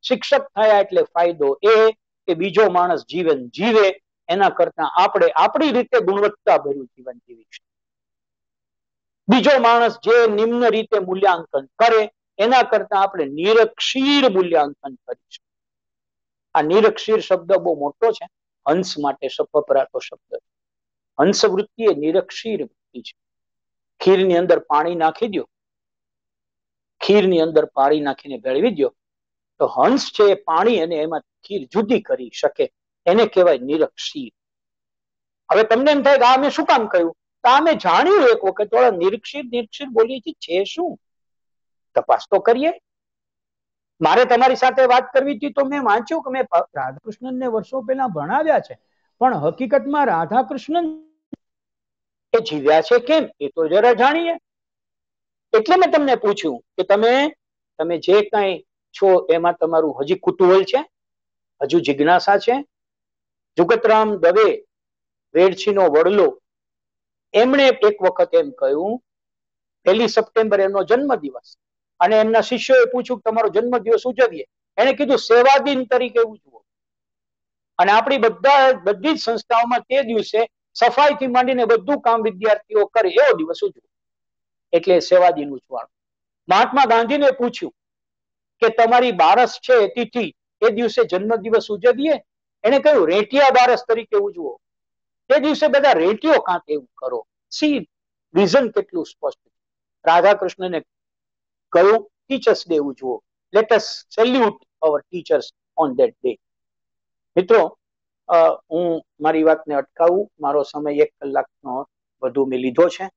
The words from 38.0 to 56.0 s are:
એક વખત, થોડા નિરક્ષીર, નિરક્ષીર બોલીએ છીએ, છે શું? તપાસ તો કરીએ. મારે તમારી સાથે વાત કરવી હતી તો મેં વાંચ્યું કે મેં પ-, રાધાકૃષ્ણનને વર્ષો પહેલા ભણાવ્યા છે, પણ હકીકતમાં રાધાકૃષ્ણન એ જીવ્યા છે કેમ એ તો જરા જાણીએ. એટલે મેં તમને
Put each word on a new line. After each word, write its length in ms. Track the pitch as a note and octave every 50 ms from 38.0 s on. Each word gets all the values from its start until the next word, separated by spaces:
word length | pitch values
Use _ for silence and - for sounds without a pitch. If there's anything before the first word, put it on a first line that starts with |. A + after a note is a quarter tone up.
| C4+ F4 G4+ G#4 D4 B3
એક 160 | A3+ - -
વખત, 220 | F#3+ F3+ - G#3+
થોડા 220 | G3+ - A#3+ B3+ B3
નિરક્ષીર, 560 | G#3 E3+ E3+ F#3+ G3+ A3+ _ - - C#4+ D4
નિરક્ષીર 420 | A#3+ A#3 A#3+ A#3 G#3+ - - C#4+
બોલીએ 320 | C#4 A#3+ A3+ A3 A#3 C4 C4+
છીએ, 140 | _ E4+ -
છે 300 | _ - - E3 F#3 G3+
શું? 360 | G3+ - D#4+ F4 E4+ - - _ _ _ _ _ _ _ _ _ _ _ _ _ _ _ _ _ _ _
તપાસ 300 | - - - C3 - - _
તો 80 | - F#3
કરીએ. 320 | - A3+ A#3 B3+ C#4+ D#4+ F4 - _ _ _ _ _ _ _ _ _ _ _ _ _ _ _ _ _ _ _ _ _ _ _ _
મારે 240 | D#3+ D#3 E3+ A3+ B3
તમારી 300 | A#3+ B3 A#3 B3+ C4 B3+
સાથે 300 | - B3+ B3+ B3+ C4 C4
વાત 280 | B3 B3 B3+ B3+ - -
કરવી 240 | C4+ C4+ C#4+ C#4+
હતી 120 | G#3+ C#4+ C#4+
તો 160 | - - C#4
મેં 180 | C4 C#4+ C#4+ C4+
વાંચ્યું 380 | A3+ G3+ A3+ A#3 - D#4+ D#4+
કે 100 | D#4 C#4
મેં 120 | B3+ C4 B3
પ-, 320 | - - E3+ - _ _
રાધાકૃષ્ણનને 720 | C#3+ C3+ C3 C3+ D3 _ A3 G#3+ _ B3 B3+ B3+ B3+ C4
વર્ષો 340 | B3 A3+ A3 G#3+ _ C4 C4
પહેલા 260 | A#3 A3+ C4 C4+ C4+
ભણાવ્યા 520 | B3 F3+ D#3 C#3+ D3+ A3 C#4 D#4 D#4+ D4 G#3+
છે, 200 | - - B2+ _ _ _ _ _ _ _ _ _
પણ 160 | A#3 B3+ A#3+
હકીકતમાં 720 | D#3+ C#3+ D#3+ E3 - C4 A3 D4 C4+ A3 C#4 C#4+ D4 C#4+
રાધાકૃષ્ણન 1040 | B3 F3+ D#3+ E3+ D3 G#3 B3 C4 - D4 C4 - - D#4 F4 E4+ D#4+ D#4 D#4 - _ _ _ _ _ - _ _ _ _ _ _ _ _ _ _ _ _ _ _ _ _ _ _ _ -
એ 100 | D3+ D3+ -
જીવ્યા 300 | D3+ D3+ C3+ D3 D#3 D#3+
છે 180 | E3 - A#3+ A#3+
કેમ 300 | A#3+ - G#3 - - - _ _
એ 80 | D3
તો 200 | C#3 _ E3 D#3+
જરા 260 | D#3 E3+ G3+ G#3+ A#3+ A#3+
જાણીએ. 400 | G3+ A#3+ C#4 D4 E4 E4+ E4+ E4+ E4+ _ _ _ _ _ _ _ _ _ _ _ _ _ _ _ _ _ _ _ _ _ _ -
એટલે 220 | A3 A3 D#4+ F4
મેં 160 | F#4 F#4 E4
તમને 240 | - D#4